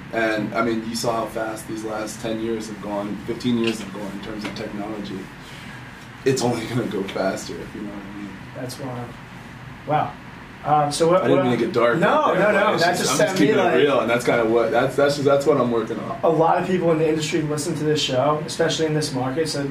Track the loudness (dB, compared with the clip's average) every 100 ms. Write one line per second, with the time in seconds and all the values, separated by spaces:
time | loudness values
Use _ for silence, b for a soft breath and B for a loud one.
0 | -6 -2 0 0 -2 -2 0 -2 -4 -4
1 | -2 -2 -4 -4 -6 -8 -8 -8 -6 -6
2 | -6 -6 -6 -4 -2 -4 -6 -10 -6 -6
3 | -4 -6 -6 -4 0 0 0 -2 -8 -10
4 | -10 -10 -10 -8 -8 -8 -8 -8 -8 -8
5 | -10 -10 -12 -16 B B B B B B
6 | -18 -4 0 2 0 -2 -2 -2 -2 -4
7 | -4 -2 -2 -2 -8 -10 -10 -10 -10 -12
8 | -12 -12 -12 -14 -14 -10 -10 -8 -8 -8
9 | -10 -14 -16 -18 -16 -16 -16 -14 -2 0
10 | 0 -6 -16 -18 -18 -10 0 2 2 2
11 | 4 4 4 4 4 2 0 2 2 4
12 | 4 4 2 4 4 4 2 4 2 2
13 | 0 2 2 4 4 4 4 6 6 6
14 | 4 2 4 4 4 4 4 4 4 4
15 | 4 4 4 6 6 4 4 0 -2 -6
16 | -6 0 2 4 4 4 2 2 2 4
17 | 4 2 0 -2 0 -2 -2 -2 0 2
18 | 2 2 2 2 -2 0 0 2 0 0
19 | -2 -2 -2 -2 -2 -2 -4